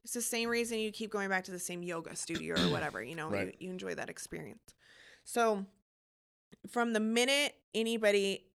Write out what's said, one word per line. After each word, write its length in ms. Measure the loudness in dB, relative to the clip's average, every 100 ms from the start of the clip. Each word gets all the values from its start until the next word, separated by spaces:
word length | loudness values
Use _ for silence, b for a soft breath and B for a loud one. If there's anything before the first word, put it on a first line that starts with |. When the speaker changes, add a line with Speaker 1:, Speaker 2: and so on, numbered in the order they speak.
Speaker 1:
It's 80 | -8
the 80 | -4
same 300 | -2 0 0
reason 280 | 0 0 0
you 140 | -2
keep 180 | -4 -4
going 200 | -2 0
back 140 | 0
to 60 | -2
the 80 | -6
same 240 | -6 -6
yoga 320 | -4 -6 -6
studio 400 | -8 -6 -4 -2 2
or 100 | 2
whatever, 320 | 2 -2 -4
you 140 | -8 -6
know, 140 | -4
Speaker 2:
Right. 260 | -2 -4 -6
Speaker 1:
you, 80 | -10
you 20 |
enjoy 220 | -8 -6
that 160 | -6 -6
experience. 640 | -10 -10 -10 -12 -16 -20 _ B B B B
So 400 | -4 2 4 2 -4 _ _ _ _ _ _ _ _ -18 -4
from 240 | 0 2
the 80 | 2
minute 540 | 4 4 6 4 2 -2 _
anybody 720 | -2 0 4 6 6 4 0 -8